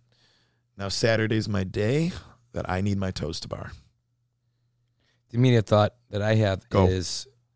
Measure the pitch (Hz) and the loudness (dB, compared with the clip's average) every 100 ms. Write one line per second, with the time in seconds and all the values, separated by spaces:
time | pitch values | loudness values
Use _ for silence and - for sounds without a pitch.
0 | _ _ _ _ _ _ _ - 98 - | _ _ _ _ _ _ _ -10 -6 -2
1 | 117 110 110 110 104 98 95 - 107 143 | 0 2 0 -2 -2 -4 -4 -2 0 0
2 | 170 - - - _ - - 90 101 98 | -2 -6 -14 -20 _ -10 -4 -2 -2 -2
3 | 95 - 78 82 - - - - _ _ | -4 -6 -8 -8 -10 -10 -12 -16 _ _
4 | _ _ _ _ _ _ _ _ _ _ | _ _ _ _ _ _ _ _ _ _
5 | _ _ _ 117 127 120 104 107 104 - | _ _ _ 2 4 4 4 4 4 0
6 | _ 104 107 110 104 95 - 104 92 92 | _ -4 0 2 2 0 0 2 4 2
7 | 85 - - _ _ | -4 -8 -12 _ _